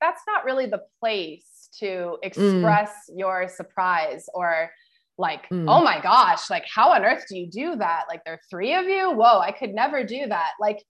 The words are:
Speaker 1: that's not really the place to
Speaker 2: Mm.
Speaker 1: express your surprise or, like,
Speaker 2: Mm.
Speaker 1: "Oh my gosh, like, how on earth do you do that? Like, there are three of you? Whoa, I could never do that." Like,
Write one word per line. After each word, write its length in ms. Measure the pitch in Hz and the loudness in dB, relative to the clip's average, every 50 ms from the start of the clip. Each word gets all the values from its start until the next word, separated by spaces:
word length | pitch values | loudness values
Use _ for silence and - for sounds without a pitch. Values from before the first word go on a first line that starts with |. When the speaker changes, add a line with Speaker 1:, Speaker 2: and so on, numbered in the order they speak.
Speaker 1:
that's 200 | 311 339 330 - - | -2 -2 -2 -2 -4
not 160 | - 277 277 - | -4 -4 -2 -2
really 220 | 262 262 262 262 | -2 -2 -2 -2
the 160 | 208 202 196 - _ _ - | -4 -4 -6 -8 _ _ -6
place 680 | 233 226 214 196 170 156 151 - _ _ _ _ _ _ - - | -4 -2 -2 -4 -6 -8 -12 -16 _ _ _ _ _ _ -14 -10
to 60 | 214 | -8
Speaker 2:
Mm. 320 | 196 185 180 175 175 170 - - | -6 -6 -6 -6 -8 -8 -8 -10
Speaker 1:
express 680 | 190 - - 202 202 190 180 175 165 180 208 208 - - - - - 165 | -8 -4 0 0 2 2 2 4 4 4 2 0 -2 -8 -16 -20 -16 -10
your 320 | 180 190 190 185 180 185 | -6 -4 -4 -2 -4 -6
surprise 800 | 180 - - 175 - - 190 185 185 175 165 156 151 131 160 - - - | -6 -10 -14 -16 -10 -6 -2 -2 0 0 0 -2 -4 -6 -10 -12 -12 -8
or, 380 | 180 180 170 165 160 165 165 - _ _ _ _ _ _ _ _ | -4 -2 -2 -2 -2 -4 -6 -10 _ _ _ _ _ _ _ _
like, 300 | - 185 160 151 147 - - | -6 -4 -4 -4 -6 -8 -8
Speaker 2:
Mm. 160 | 185 175 165 | -6 -2 2
Speaker 1:
"Oh 140 | 160 220 339 330 | 4 6 6 6
my 180 | 240 180 151 | 4 2 2
gosh, 480 | 147 180 220 262 220 180 214 - - - | 2 4 6 6 6 6 4 0 -2 -4
like, 160 | 185 170 - - - | -6 -6 -6 -4 2
how 200 | 214 240 339 330 | 4 6 6 6
on 120 | 220 190 | 6 4
earth 200 | 233 262 - - - | 2 0 0 -4 -12
do 80 | 196 | -12
you 100 | 180 175 | -12 -12
do 280 | 170 180 226 285 349 330 | -10 -8 -6 -6 -6 -4
that? 300 | 220 196 170 165 160 - - | -4 -2 -2 -2 -4 -6 -8
Like, 140 | 170 165 - | -10 -10 -10
there 80 | 160 165 | -14 -14
are 80 | 160 _ - | -14 _ -14
three 240 | 190 175 196 254 330 | -10 -6 -4 -2 0
of 120 | 370 359 | 0 0
you? 260 | 370 392 381 381 370 | 0 0 0 0 0
Whoa, 280 | 294 214 226 240 220 190 | 2 6 6 6 6 6
I 120 | 175 190 | 4 0
could 220 | 208 - 269 202 196 | -4 -8 -8 -6 -4
never 300 | 214 254 277 294 269 233 | -2 -2 -2 -2 -4 -6
do 220 | 202 233 269 285 | -6 -6 -8 -6
that." 240 | 220 202 170 165 156 - - | -6 -4 -4 -4 -6 -6 -4
Like, 240 | 214 208 208 208 _ _ _ | -2 -4 -4 -4 _ _ _